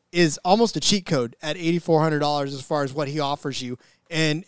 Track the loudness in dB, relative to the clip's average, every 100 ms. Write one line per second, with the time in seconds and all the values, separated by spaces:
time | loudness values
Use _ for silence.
0 | _ 2 2 2 2 4 2 0 0 0
1 | 2 0 -2 -6 -8 -4 0 0 2 4
2 | 4 2 0 0 -4 -6 -4 -2 -2 -4
3 | -4 -2 -4 -4 -6 -8 -8 -10 _ _
4 | -8 -2 0 -2